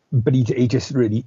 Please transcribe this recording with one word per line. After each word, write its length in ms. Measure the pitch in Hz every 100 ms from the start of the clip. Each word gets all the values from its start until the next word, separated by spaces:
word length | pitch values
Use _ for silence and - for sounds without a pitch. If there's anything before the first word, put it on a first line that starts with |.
| _
but 220 | 123 113
he, 100 | 131
he 240 | 117 - 123
just 220 | 127 -
really 320 | 139 117 107